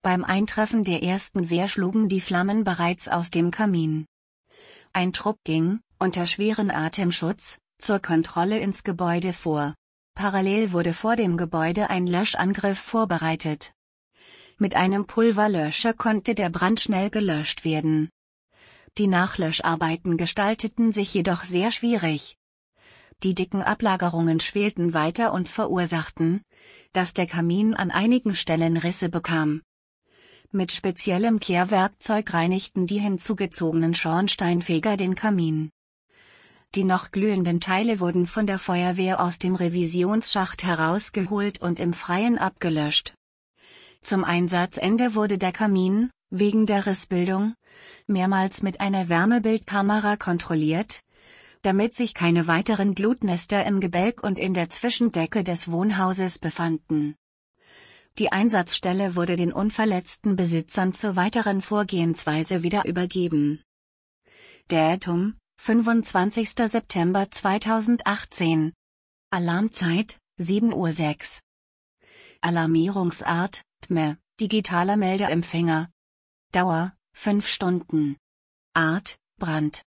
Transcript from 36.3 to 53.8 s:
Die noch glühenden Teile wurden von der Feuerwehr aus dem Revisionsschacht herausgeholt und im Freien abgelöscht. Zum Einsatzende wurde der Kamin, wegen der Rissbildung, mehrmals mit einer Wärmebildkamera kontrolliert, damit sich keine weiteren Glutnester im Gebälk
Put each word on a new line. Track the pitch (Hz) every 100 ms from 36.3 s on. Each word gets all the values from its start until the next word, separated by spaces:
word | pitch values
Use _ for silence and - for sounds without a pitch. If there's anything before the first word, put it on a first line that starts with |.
| - - _ _ 196
Die |
noch | 190 185 -
glühenden | 196 214 196 170 170
Teile | 185 185 233 208
wurden | 175 175 175
von | - 208
der | 190
Feuerwehr | - 175 180 180 185 190
aus | 180 170
dem | 180 185
Revisionsschacht | 175 175 170 175 180 220 - 208 185 - 180
herausgeholt | 165 160 190 - 214 185 208 202 196
und | 180 175
im | 170
Freien | 170 - 180 233 233
abgelöscht. | 190 _ 175 156 147 147 - _ _ _ _ _ - - - _
Zum | - 196 180
Einsatzende | 175 175 180 180 - 185 226 247 214
wurde | 208 190
der | 185
Kamin, | - 214 190 185 202 247 _ _
wegen | 185 208 220 220
der | 202 196
Rissbildung, | 190 - 180 180 190 214 233 _ - - - -
mehrmals | 196 185 190 190 -
mit | 196 185
einer | 196 196 175
Wärmebildkamera | 170 196 240 220 220 - 202 196 214 208 208
kontrolliert, | - 175 - 160 156 160 214 - _ _ - - - _
damit | 196 190 220 -
sich | 240
keine | - 175 170 165
weiteren | 165 208 208 202 185
Glutnester | 208 247 202 175 - 202 196
im |
Gebälk | 196